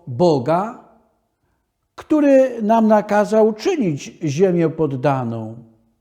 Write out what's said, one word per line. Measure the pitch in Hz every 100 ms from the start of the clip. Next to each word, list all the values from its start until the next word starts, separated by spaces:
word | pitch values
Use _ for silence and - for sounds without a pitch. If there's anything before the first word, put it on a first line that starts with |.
| -
Boga, | 120 180 143 127 170 220 240 - _ _ _ _ _ _ _ _ _ _
który | - - 311 285 269 262 233
nam | 208 226 214
nakazał | 214 208 208 196 220 220
czynić | 214 370 330 190 139 220 -
ziemię | 156 139 190 175 160
poddaną”. | 151 156 135 127 135 117 113 110 123 - _ _ _